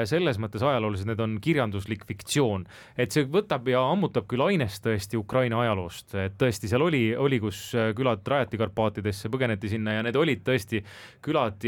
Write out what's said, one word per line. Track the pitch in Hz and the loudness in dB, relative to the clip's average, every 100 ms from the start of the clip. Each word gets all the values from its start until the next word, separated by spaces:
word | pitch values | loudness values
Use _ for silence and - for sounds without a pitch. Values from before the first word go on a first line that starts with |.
| 110 | 2
selles | 165 170 104 | 2 2 0
mõttes | 110 107 | -4 0
ajaloolised, | 135 127 107 98 101 | 2 2 0 -2 -2
need | 110 | -2
on | 110 110 | -2 0
kirjanduslik | 151 151 110 98 98 113 - | 0 2 0 -2 -4 -6 -6
fiktsioon. | 101 - 147 123 95 85 - - - | -10 -2 2 2 0 -6 -16 -10 -4
Et | 117 | 0
see | 151 135 | 0 2
võtab | 180 202 139 123 | 0 0 -2 2
ja | 127 | 2
ammutab | 131 196 165 123 104 | 2 2 0 -2 -2
küll | 123 165 | 0 2
ainest | 190 110 - 117 | 2 0 -2 -2
tõesti | 107 - 113 | -2 -2 -4
Ukraina | 101 131 123 113 | 0 0 2 2
ajaloost. | 120 98 87 - - | 2 0 -2 -10 -8
Et | 98 95 98 | -4 -4 2
tõesti, | 131 104 104 | 2 2 0
seal | 123 175 | 2 4
oli, | 143 110 | 4 2
oli, | 120 139 127 | 2 2 2
kus, | 104 - - 120 | 0 -4 -4 0
äh, | 110 | 0
külad | 107 131 107 | 2 0 0
rajati | - 139 117 107 | 0 0 0 0
Karpaatidesse, | 107 113 110 104 104 98 110 | -2 0 0 0 -4 -4 -4
põgeneti | 131 123 104 101 | -2 0 0 -2
sinna | 110 107 107 | -2 -2 -2
ja | 117 | 0
need | 123 | 2
olid | 165 110 | 2 0
tõesti | - 127 - 110 - - - - | 0 0 0 -4 -6 -16 -20 -10
külad | - 156 117 98 | -2 0 0 0